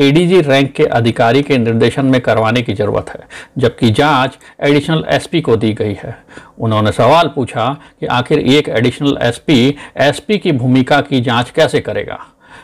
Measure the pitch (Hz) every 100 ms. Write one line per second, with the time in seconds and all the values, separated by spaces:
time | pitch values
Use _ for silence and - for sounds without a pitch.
0 | 139 156 175 185 143 135 139 - 151 117
1 | 117 110 117 131 143 135 113 113 117 143
2 | 135 131 123 110 110 120 117 101 104 110
3 | - - - - - - - - 117 107
4 | 147 139 131 - - - 143 147 143 160
5 | - 131 - 170 156 110 113 104 107 101
6 | - - _ - - - 113 110 107 -
7 | 120 160 160 135 113 127 117 147 - -
8 | - 123 123 151 123 147 147 113 120 -
9 | 143 - 120 120 - 120 127 - - -
10 | 139 - - 208 190 135 127 131 127 143
11 | 135 131 123 120 120 - 156 139 - 104
12 | - - - _ _ -